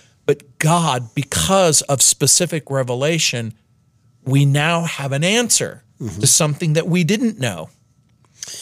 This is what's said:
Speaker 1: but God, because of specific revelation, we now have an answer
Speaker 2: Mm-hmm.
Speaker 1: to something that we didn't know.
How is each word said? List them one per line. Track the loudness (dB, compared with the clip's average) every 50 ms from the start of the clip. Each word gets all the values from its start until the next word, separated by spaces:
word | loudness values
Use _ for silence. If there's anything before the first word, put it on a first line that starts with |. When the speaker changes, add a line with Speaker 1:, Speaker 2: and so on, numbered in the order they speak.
| _ _ _ _ _
Speaker 1:
but | -2 -2 -2 -4 -16 _ _
God, | 0 2 2 2 2 0 0 -2 -4 -6 -6
because | -6 -6 -4 -2 -2 0 2 2 4 4 4 4 2
of | 0 0 0 2
specific | 2 0 2 0 0 2 2 2 0 -2 -4 -8 -6 -4
revelation, | -4 -4 -2 -2 -4 -2 0 0 0 0 -2 -2 -2 -4 -6 -8 -10 -14 _ _ _ _ _ _ _ _ _ _ _ _ _
we | 0 2 4 4
now | 4 4 2 2 2 0 0
have | -2 -4 -6 -6 -6 -4
an | -2 -2 0
answer | 0 2 0 0 0 0 -2 -2 -4 -8 -14 _ _ _ _
Speaker 2:
Mm-hmm. | -10 -8 -6 -2
Speaker 1:
to | 0 2
something | 2 2 2 0 -2 -2 -2 0 0
that | 0 0
we | 2 0 0
didn't | 2 2 0 0 0 -2 -2 -2
know. | -6 -6 -4 -6 -12 -14 _ _ _ _ _ _ _ _ _ _ _ _ _ _ -18 -16 -16 -18